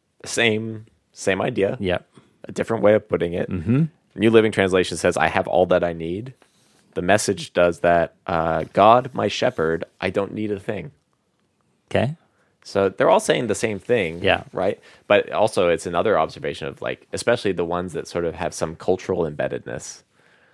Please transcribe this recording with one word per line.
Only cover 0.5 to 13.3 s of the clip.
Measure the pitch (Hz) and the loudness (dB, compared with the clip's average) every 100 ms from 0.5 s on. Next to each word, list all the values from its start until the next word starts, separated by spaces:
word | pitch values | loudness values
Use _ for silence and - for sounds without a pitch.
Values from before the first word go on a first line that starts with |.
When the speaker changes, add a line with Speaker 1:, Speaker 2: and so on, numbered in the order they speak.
| 107 110 110 110 _ _ | 0 -4 -10 -16 _ _
Speaker 1:
same | - - 95 | -6 -2 -2
idea. | 107 113 98 127 | -2 -2 -2 -2
Speaker 2:
Yep. | 98 87 - _ _ _ | -2 -4 -6 _ _ _
Speaker 1:
A | - | -12
different | - - 113 | -8 -4 2
way | 101 | 4
of | 107 - | 4 2
putting | 87 87 | -2 -2
it. | 87 - | -2 -4
Speaker 2:
Mm-hmm. | 95 80 127 156 - _ - | -4 0 0 0 -4 _ 0
Speaker 1:
New | 107 | 6
Living | 113 110 | 6 6
Translation | 104 98 92 90 85 | 4 2 2 0 0
says, | 90 87 | 0 2
"I | 80 | 2
have | 95 - | 0 0
all | - 90 | 2 4
that | 90 | 2
I | 87 | 2
need." | 82 82 92 127 - _ _ _ _ _ | -4 -6 -6 -10 -16 _ _ _ _ _
The | - | -6
Message | 90 104 - 92 80 | 2 2 2 -4 -2
does | - 87 85 | 2 2 4
that, | 85 85 82 - - | 2 2 2 -4 -6
uh, | 85 82 80 78 | -2 -2 -2 -2
"God, | - 101 120 131 | 4 6 6 4
my | 127 107 | -2 -4
shepherd, | - 123 - 80 82 - _ | 0 -2 0 -2 -2 -6 _
I | 95 | -4
don't | 98 98 | -4 -4
need | - 107 | -6 -6
a | 101 | -6
thing." | 95 104 - - _ _ _ _ _ _ _ _ _ | -6 -8 -10 -18 _ _ _ _ _ _ _ _ _
Speaker 2:
Okay. | - 117 160 _ _ _ _ | -2 -2 -4 _ _ _ _
Speaker 1:
So | - 98 98 | -6 0 0
they're | 90 139 | 2 4
all | 190 | 4
saying | - | 4